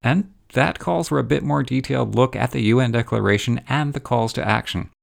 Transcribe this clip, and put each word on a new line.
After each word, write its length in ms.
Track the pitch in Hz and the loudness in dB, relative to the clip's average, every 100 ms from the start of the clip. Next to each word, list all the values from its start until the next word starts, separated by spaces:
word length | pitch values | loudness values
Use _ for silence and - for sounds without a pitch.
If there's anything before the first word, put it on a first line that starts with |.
And 320 | - 180 196 - _ | 2 0 -2 -10 _
that 260 | - 147 - | 0 0 -2
calls 300 | - 170 165 | -2 -2 0
for 100 | 147 | -2
a 40 | |
bit 200 | 117 143 | 0 0
more 200 | 147 147 | 0 -2
detailed 520 | 127 131 131 131 113 107 | 0 -2 -2 -2 0 2
look 200 | 127 104 | 2 2
at 160 | 110 | -4
the 100 | 131 | 0
U 160 | 107 120 | 4 4
N 120 | 127 | 4
Declaration 720 | 117 120 113 101 104 - 117 - | 0 0 0 2 2 2 -4 -2
and 260 | 139 147 | -2 -2
the 60 | 139 | -6
calls 340 | - 120 113 | -2 -2 0
to 140 | - 98 | -2 0
action 420 | 107 - - - _ | -2 -2 -8 -8 _